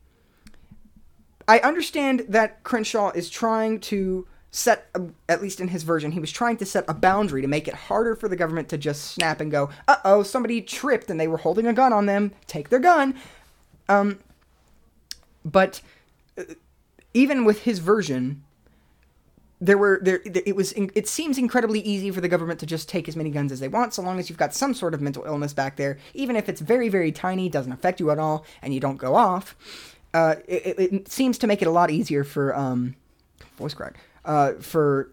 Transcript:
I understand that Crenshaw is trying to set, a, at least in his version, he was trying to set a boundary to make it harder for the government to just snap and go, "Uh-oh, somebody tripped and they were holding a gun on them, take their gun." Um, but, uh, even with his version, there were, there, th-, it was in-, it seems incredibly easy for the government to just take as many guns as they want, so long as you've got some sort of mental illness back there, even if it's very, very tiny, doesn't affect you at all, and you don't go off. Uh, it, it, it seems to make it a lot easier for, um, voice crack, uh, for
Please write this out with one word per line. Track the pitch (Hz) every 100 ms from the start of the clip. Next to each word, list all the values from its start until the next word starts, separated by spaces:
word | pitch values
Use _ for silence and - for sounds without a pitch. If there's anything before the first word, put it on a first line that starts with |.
| _ _ _ _ - - - - - - - _ _ _ -
I | 226
understand | 247 339 320 311 277 262 -
that | 214 220 -
Crenshaw | - 233 214 226 202
is | 175 175
trying | - 226 220 220 220
to | - 202 190 185 - - _
set, | - 240 208 - 180
a, | 170 - -
at | 170
least | 196 185
in | 180
his | 180
version, | 160 165 151
he | 170
was | 156
trying | - 240 226
to | 190
set | 196 -
a |
boundary | 151 185 196 208 135
to | 135
make | 151 147
it |
harder | - - 202 233 220
for | 214
the | 180
government | 165 165 160
to | 156
just | 147 143 -
snap | - 165 156
and | 156
go, | 147 143 - -
"Uh-oh, | - 196 202
somebody | 202 262 226 233
tripped | - - 277 240 -
and | 160
they | 160
were | 160
holding | 165 185 226
a |
gun | 226 262
on | 214 202
them, | 202 202 - -
take | 160 143
their | 254
gun." | 330 330 269 262 - - - _ _ _ -
Um, | 202 202 196 _ _ _ _ _ _ _ _ - - _ _
but, | 156 190 190 - - - _ _ _ -
uh, | - 165 _ _ _ _ _
even | 233 269 269
with | 220 208
his | 247 196
version, | 165 220 151 127 127 143 - _ _ _ _ _ _ _ _ _ _ -
there | 180 202
were, | 202 190
there, | 185 185
th-, | - 180 190
it | 196
was | 190
in-, | - 196 214
it | 208
seems | - 320 269
incredibly | 247 247 226 220
easy | 208 196 196
for | 185
the | 175
government | 175 165 165
to | 156
just | 165 -
take | 185 160
as | 160
many | 156
guns | 147 143
as | 131
they | 135
want, | 214 240
so | 220
long | 180 185
as | 175
you've | 165
got | 151
some | - 277
sort | 240 175
of | 151
mental | 143 139
illness | - 147 147
back | 143 135 139
there, | 139 139 - -
even | 269 226
if | 202
it's | 165
very, | 151 247 233
very | 190 160
tiny, | 151 185 190 180
doesn't | 151 127
affect | 127 180 180
you | 156
at | 151
all, | 156 156 - -
and | 135
you | 135
don't | 135 135
go | 131 175
off. | 214 180 - - - - - - _
Uh, | 165 160 156 -
it, | 180 185 175
it, | 185
it | 196 -
seems | - 262 233
to | 220
make | 202
it | 175
a |
lot | 170 170
easier | 156 - 143
for, | 143 147 139 -
um, | 131 123 123 131 _ _ _ _ - -
voice | 151 -
crack, | 69 - - _ -
uh, | 151 139
for | 78 - 165 147 139 131